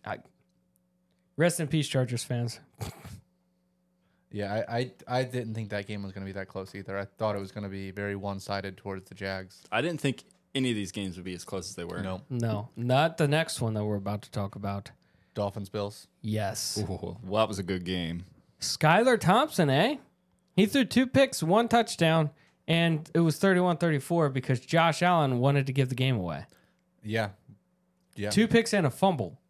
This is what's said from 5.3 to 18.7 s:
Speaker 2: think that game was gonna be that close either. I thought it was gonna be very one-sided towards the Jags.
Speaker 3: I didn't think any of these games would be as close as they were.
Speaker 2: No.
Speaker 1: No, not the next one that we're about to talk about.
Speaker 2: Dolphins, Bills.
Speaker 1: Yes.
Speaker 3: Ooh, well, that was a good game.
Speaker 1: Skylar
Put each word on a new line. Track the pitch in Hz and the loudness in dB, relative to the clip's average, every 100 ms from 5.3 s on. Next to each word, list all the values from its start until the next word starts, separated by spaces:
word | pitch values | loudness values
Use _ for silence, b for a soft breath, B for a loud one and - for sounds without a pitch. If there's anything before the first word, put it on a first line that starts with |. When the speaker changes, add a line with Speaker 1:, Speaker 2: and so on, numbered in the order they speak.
| 123 113 | -4 -6
Speaker 2:
think | 110 104 | -8 -6
that | 104 98 | -8 -6
game | 104 | -10
was | 98 | -10
gonna | 98 98 | -10 -10
be | |
that | 95 95 | -10 -8
close | 98 95 | -10 -10
either. | 104 95 98 | -12 -8 -8
I | 98 | -8
thought | _ 110 | _ -2
it | 101 | -2
was | 95 | -6
gonna | 107 101 | -10 -10
be | 98 98 | -8 -10
very | 95 101 | -6 -6
one-sided | 101 101 98 - 98 98 95 | -4 -6 -8 -6 -6 -6 -10
towards | 101 95 95 | -10 -10 -12
the | |
Jags. | 92 98 95 92 - - | -10 -6 -6 -10 -20 -4
Speaker 3:
I | 107 | -2
didn't | 160 165 | -2 -2
think | 143 123 - _ _ | -2 -2 -12 _ _
any | 135 127 | -4 -2
of | 110 | -2
these | 95 | -4
games | 104 95 87 | -6 -6 -8
would | |
be | 90 | -10
as | 87 | -12
close | - 98 87 | -8 -8 -8
as | - | -10
they | |
were. | 87 87 | -8 -6
Speaker 2:
No. | 95 92 - | -6 -6 -6
Speaker 1:
No, | 123 117 107 113 - | -4 -2 -2 -6 -6
not | 123 131 165 165 | 2 2 2 0
the | 147 | 2
next | 156 160 - | 2 0 -4
one | 117 | -4
that | 110 | -2
we're | 107 101 | -2 -2
about | 98 104 | -4 -6
to | - | -6
talk | 104 98 | -6 -6
about. | 101 101 101 - - _ _ _ | -6 -6 -6 -10 -20 _ _ _
Speaker 2:
Dolphins, | - 101 104 98 | -4 -4 -4 -8
Bills. | 104 101 107 - _ | -6 -6 -8 -20 _
Speaker 1:
Yes. | 107 107 98 117 - - | -4 -2 -2 -4 -6 -4
Speaker 3:
Ooh, | 95 87 90 87 | -4 -6 -8 -10
well, | 92 104 | -2 2
that | 107 | 2
was | 98 | 0
a | |
good | 90 95 | -4 -4
game. | 87 92 85 85 90 _ _ _ | -2 -4 -4 -6 -10 _ _ _
Speaker 1:
Skylar | - | -8